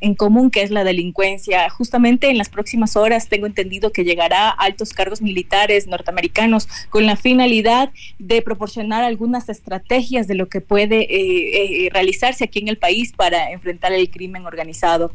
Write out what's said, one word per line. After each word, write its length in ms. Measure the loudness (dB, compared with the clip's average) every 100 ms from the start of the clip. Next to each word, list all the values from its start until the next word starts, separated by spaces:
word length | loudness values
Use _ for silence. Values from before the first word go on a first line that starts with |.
en 140 | -2
común 360 | 2 4 6 6
que 120 | 2
es 80 | 0
la 120 | 0
delincuencia. 880 | 0 0 -2 0 -2 -2 -2 0 0
Justamente 580 | -2 -2 2 4 4 2
en 80 | 0
las 120 | -2
próximas 480 | -6 -4 -2 0 2
horas 320 | 4 2 0
tengo 180 | -2 -2
entendido 460 | -4 -6 -2 -2
que 120 | 0
llegará 460 | 0 0 2 2 2
altos 420 | 2 -2 -2 -6
cargos 300 | -4 -4 -2
militares 640 | -4 -4 -2 0 2 2 0
norteamericanos 840 | -6 -6 -4 -2 0 2 2 0 -6 -2
con 160 | 2 4
la 100 | 2
finalidad 760 | 4 4 4 4 4 4 2 -4 -14 -8
de 240 | 0 0
proporcionar 600 | 0 -2 -6 -6 -4 0
algunas 440 | 0 -2 -2 -2 -4
estrategias 800 | -10 -8 -8 -2 0 0 -2 -2
de 80 |
lo 140 | -2 -4
que 120 | -6
puede, 420 | 0 2 4 2
eh, 840 | 2 0 0 0 0 0 0 -2 -2
eh, 20 |
realizarse 520 | 0 0 0 -2 -2
aquí 140 | -4 -4
en 100 | -6
el 100 | -2
país 340 | 0 0 -2 0
para 360 | 0 0 -2
enfrentar 400 | -6 -8 -4 -2
el 180 | 0 -2
crimen 340 | -4 -10 -12
organizado. 680 | -12 -10 -10 -2 0 2 0